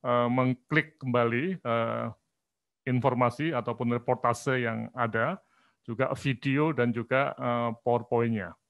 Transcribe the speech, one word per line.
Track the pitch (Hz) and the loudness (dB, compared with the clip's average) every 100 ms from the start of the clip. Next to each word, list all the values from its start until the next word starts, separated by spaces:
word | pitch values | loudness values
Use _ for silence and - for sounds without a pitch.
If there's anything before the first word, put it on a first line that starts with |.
eh, | 131 123 120 | 2 2 4
mengklik | 127 127 123 _ 151 151 _ | 2 2 0 _ 0 0 _
kembali, | 131 120 117 120 175 185 | -2 2 2 0 -2 -4
eh, | 120 117 113 117 117 - _ _ _ _ _ _ - | -2 0 0 -2 -6 -10 _ _ _ _ _ _ -2
informasi | 127 131 123 123 - 156 | 2 2 2 0 0 -2
ataupun | 127 117 113 120 | -2 -4 -4 -2
reportase | 120 120 123 120 117 - 127 | -2 0 0 0 0 -2 0
yang | 117 113 113 127 | -2 -4 -8 -4
ada, | 117 113 127 190 _ _ _ _ - | -2 0 0 -2 _ _ _ _ -10
juga | 110 131 139 | -2 -2 0
video | 139 123 139 135 156 | -2 -2 0 2 2
dan | 131 120 | 2 0
juga, | 117 113 131 139 - | 0 0 0 0 -2
eh, | 127 120 117 117 - | -2 -2 -2 -4 -2
PowerPoint-nya. | 120 113 117 117 110 87 82 | -2 0 0 2 -2 -6 -12